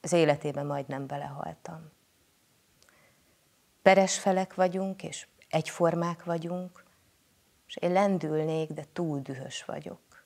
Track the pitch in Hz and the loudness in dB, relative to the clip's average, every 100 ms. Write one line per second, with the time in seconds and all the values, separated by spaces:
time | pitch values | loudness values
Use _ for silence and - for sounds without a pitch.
0 | 170 175 156 143 151 143 143 143 139 135 | 2 4 4 4 0 -4 -4 -4 -4 -8
1 | 139 143 143 143 - 165 - 165 160 _ | -6 -8 -8 -10 -10 -12 -14 -16 -16 _
2 | _ _ _ _ _ _ _ _ _ _ | _ _ _ _ _ _ _ _ _ _
3 | _ _ _ _ _ _ _ _ 190 190 | _ _ _ _ _ _ _ _ 8 8
4 | 190 - - 185 190 - 185 185 190 190 | 6 2 0 0 -2 0 0 2 -4 -6
5 | 160 - - _ _ 160 156 - 170 170 | -10 -12 -16 _ _ -4 -4 0 2 2
6 | 170 170 170 170 170 180 180 - _ _ | -2 -4 -4 -4 -4 -8 -8 -14 _ _
7 | _ _ _ _ _ _ _ - 175 185 | _ _ _ _ _ _ _ -2 2 4
8 | 202 185 160 156 156 160 156 156 151 - | 4 2 0 0 0 -2 -4 -8 -10 -4
9 | 170 143 139 131 135 - - 147 - - | -2 -2 -6 -10 -10 -12 -10 -10 -10 -14
10 | _ - | _ -20